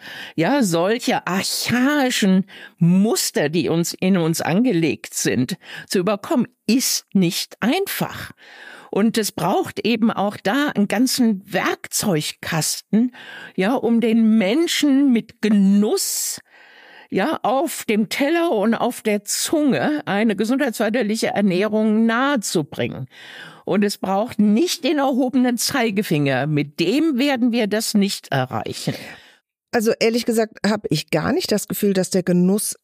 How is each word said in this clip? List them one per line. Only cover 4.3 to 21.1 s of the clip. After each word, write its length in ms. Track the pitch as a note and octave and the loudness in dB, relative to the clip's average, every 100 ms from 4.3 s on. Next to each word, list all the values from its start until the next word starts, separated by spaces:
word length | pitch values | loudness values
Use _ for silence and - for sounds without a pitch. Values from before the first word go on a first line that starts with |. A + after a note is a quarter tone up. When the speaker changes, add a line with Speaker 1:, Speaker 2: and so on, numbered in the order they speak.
| E3 | 0
Speaker 1:
angelegt 760 | A2+ F3 B3+ E3+ D#3+ G#2+ - | 0 0 2 2 0 -2 -6
sind, 420 | - C#3 A2+ C3 F#3+ - - - | -4 -2 0 -2 -4 -12 -18 -4
zu 100 | G3+ | -2
überkommen, 480 | F3 G3+ - D4 - _ - | 0 -2 -2 -2 -2 _ 0
ist 380 | B3 - - - | 0 0 -4 -2
nicht 440 | G3+ F3 - - - | 0 0 0 -8 -4
einfach. 720 | G#3+ F4 G4 - - - - - - - - - - | -2 -2 -2 -4 -6 -6 -14 -18 -20 -20 -20 -20 -6
Und 280 | - A3 A3+ | 0 2 2
es 140 | G#3 | -2
braucht 520 | - D#3+ D#4+ E4+ - | -2 0 0 -2 -4
eben 280 | - A#3+ A3 | -2 0 0
auch 240 | - G3 - | 0 -2 -2
da 320 | F#3+ C4 D4 | -2 0 0
einen 180 | - G3+ | 0 0
ganzen 560 | G3+ B3+ - A3+ G3 - | 2 0 2 0 0 -4
Werkzeugkasten, 1600 | F3+ D4 F#4 - - A3 D#3 - - - E3 - - - G#3 B3 - - - - - | -2 -2 -4 -6 -4 0 0 -2 -8 -6 -4 -2 -6 -2 0 0 -2 -16 -18 -10 -2
ja, 180 | F#3+ | 0
um 260 | C4+ A#3 A#3 | 0 2 2
den 380 | A3 A3+ A3 A3 | 2 4 4 4
Menschen 720 | F#3+ C#4 E4+ - D4 C4+ C#4+ | 4 2 0 0 2 4 4
mit 300 | A#3 - - | 2 0 -4
Genuss, 1000 | G#3 G#3 G3 G3+ G#3 F#4+ - - - - - - - - - - - | 2 4 6 4 4 0 -2 -4 -6 -8 -14 -20 -20 -20 -20 -20 -6
ja, 300 | F#3 A#3+ D#4+ | -2 -2 -2
auf 420 | G3 C4 D4+ - - | -2 0 -2 -4 -2
dem 220 | G#3+ G#3 | -2 -2
Teller 440 | - C#4+ E4+ E4+ | -2 0 0 0
und 220 | A3+ G#3+ | 0 0
auf 280 | A3 A#3 - | 0 -2 -2
der 220 | G#3+ G#3 | -2 -4
Zunge 800 | - - - D#4+ D4 D3+ E3 D4+ - | -4 -6 -2 0 2 2 0 -2 -2
eine 300 | G3 A3+ G3 | 0 0 0
gesundheitsförderliche 880 | A3 C4 C#4+ - A3 A#3+ G#3+ | 0 0 -2 -2 -2 0 -2